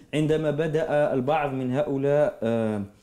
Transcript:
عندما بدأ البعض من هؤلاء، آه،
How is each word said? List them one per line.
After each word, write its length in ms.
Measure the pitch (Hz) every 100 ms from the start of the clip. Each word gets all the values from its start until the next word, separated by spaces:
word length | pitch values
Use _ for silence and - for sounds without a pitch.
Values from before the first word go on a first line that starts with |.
| -
عندما 380 | 147 151 156 156
بدأ 640 | 143 165 151 160 147 147
البعض 400 | 135 127 151 147
من 180 | 131 127
هؤلاء، 680 | 127 147 139 139 143 147 -
آه، 400 | 113 117 110 107 98 -